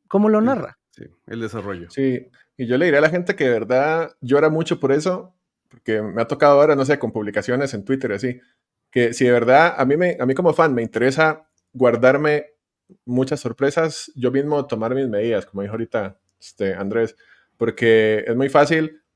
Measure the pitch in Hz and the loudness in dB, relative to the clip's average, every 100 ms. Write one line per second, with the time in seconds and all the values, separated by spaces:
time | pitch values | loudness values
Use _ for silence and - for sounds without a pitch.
0 | _ 196 208 214 226 254 131 - _ _ | _ 0 2 2 2 -2 -6 -16 _ _
1 | - _ - 117 110 110 101 92 85 - | -20 _ -16 -10 -10 -10 -10 -12 -12 -4
2 | 135 123 - _ _ - 120 127 175 143 | -2 -2 -8 _ _ -12 -2 0 2 2
3 | 156 175 175 196 135 117 107 127 143 160 | 2 0 -4 -2 0 0 0 0 0 -2
4 | 156 - 123 143 156 156 165 175 135 139 | -6 -10 0 2 2 0 -2 -2 0 0
5 | 185 185 - _ _ _ _ _ - 110 | 0 -6 -8 _ _ _ _ _ -6 -4
6 | 107 98 117 156 147 139 151 139 135 143 | -4 -6 -4 2 6 6 6 2 0 -2
7 | 113 110 104 104 104 123 139 107 101 135 | -2 -6 -4 -6 -2 -2 -2 -6 -4 -4
8 | 127 101 123 123 _ _ _ _ _ 123 | -2 -4 -6 -8 _ _ _ _ _ 0
9 | 120 120 123 120 117 135 170 - 131 147 | 0 2 2 4 6 6 6 2 0 2
10 | 180 175 127 135 175 151 160 123 117 110 | 0 -2 -2 0 0 2 0 0 -4 0
11 | 123 135 156 - _ _ _ 127 123 113 | 0 2 0 0 _ _ _ 0 0 4
12 | 127 139 151 147 - _ _ _ _ _ | 2 2 0 -2 -4 _ _ _ _ _
13 | - 123 131 143 120 113 139 165 160 - | -6 -4 -2 -4 -8 -2 -2 0 -2 -4
14 | - - 123 135 143 147 135 110 110 127 | -14 -4 -2 0 0 -2 -2 -4 -4 -2
15 | 135 104 113 107 - 98 101 110 113 117 | -2 -2 -2 -2 -4 -10 -8 -8 -6 -6
16 | 98 - _ _ - _ 98 90 98 113 | -6 -10 _ _ -20 _ -4 -4 -4 -2
17 | 113 - _ _ _ _ 113 - 117 113 | -2 -6 _ _ _ _ -6 0 4 4
18 | 110 107 113 120 131 143 143 160 156 - | 4 0 -2 -2 2 2 4 2 -2 -8
19 | _ | _